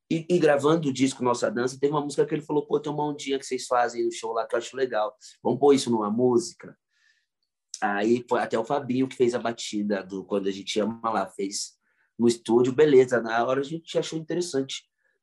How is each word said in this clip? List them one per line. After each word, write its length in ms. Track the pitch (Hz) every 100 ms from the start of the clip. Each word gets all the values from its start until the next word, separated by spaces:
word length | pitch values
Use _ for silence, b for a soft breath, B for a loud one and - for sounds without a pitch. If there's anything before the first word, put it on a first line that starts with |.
| -
E, 180 | 165 160
e 100 | 175
gravando 500 | 151 143 143 165 143
o 40 |
disco 320 | 127 135 -
Nossa 260 | 123 117 110
Dança, 280 | 110 127 131
teve 120 | 143
uma 80 | 151
música 240 | 147 156
que 100 | 147
ele 80 | 151
falou, 240 | 147 147 147
"Pô, 120 | 147
tem 140 | 151
uma 120 | 147
ondinha 340 | 151 143 139 135
que 60 |
vocês 220 | - 127 -
fazem 380 | 123 120 117
no 80 | 117
show 200 | - 113
lá 140 | 113 110
que 80 |
eu 40 | 120
acho 180 | - 127
legal. 400 | 131 107 107 - B B
Vamos 160 | 110 131
pôr 140 | 143
isso 180 | 139 120
numa 200 | 113 104
música?" 680 | 113 127 117 - - - - _ _ _ _ _ _ _ _ _ -
Aí 440 | 104 101 110 123 -
foi 120 | 117
até 180 | 113 113
o 60 |
Fabinho 440 | 113 143 127 127 131
que 80 | -
fez 180 | 120
a 40 | 120
batida 680 | 117 117 - 107 104 98
do 200 | 92 95
Quando 240 | 87 101 98
a 40 |
Gente 260 | 98 95 -
Ama 320 | 104 113 113
lá, 160 | 107 95
fez 520 | - 98 104 - - _ _ _ -
no 100 | 120
estúdio, 440 | 117 - 117 127
beleza, 480 | 123 151 127 123 120
na 220 | 113 117
hora 160 | 123 131
a 40 |
gente 340 | 139 165 - 170
achou 200 | 156 -
interessante. 680 | 156 170 175 135 135 - - _ _ _